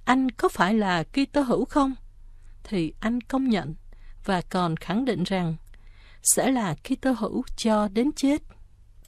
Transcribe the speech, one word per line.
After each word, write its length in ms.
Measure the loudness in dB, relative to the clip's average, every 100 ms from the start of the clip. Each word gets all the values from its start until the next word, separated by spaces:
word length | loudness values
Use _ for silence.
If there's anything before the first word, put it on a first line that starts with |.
"Anh 260 | 2 4 4
có 180 | 2 0
phải 260 | 4 4
là 300 | 4 4 2
Kitô 360 | 0 0 0 0
hữu 240 | 2 0
không?", 300 | 2 2 2 0 -12 -20 -20 -20 -20 -18
thì 300 | -6 -2 -2 -2
anh 200 | -4 -4
công 280 | -2 -2 2
nhận 260 | 0 0 -10 -14 -18 -18 -12
và 160 | -2 -2
còn 360 | 0 0 0 -2
khẳng 280 | -2 -2
định 200 | 0 0
rằng 320 | 0 0 -2 -4 -10 -20 -20 -20 -20 -4
sẽ 280 | 0 2 2
là 240 | 2 0
Kitô 380 | -4 -4 -2 0
hữu 300 | 0 -2 -4 -6 -2
cho 320 | 2 2 2
đến 240 | 0 0 2
chết. 260 | 2 2 -2 -20 -20 -20 -20 -20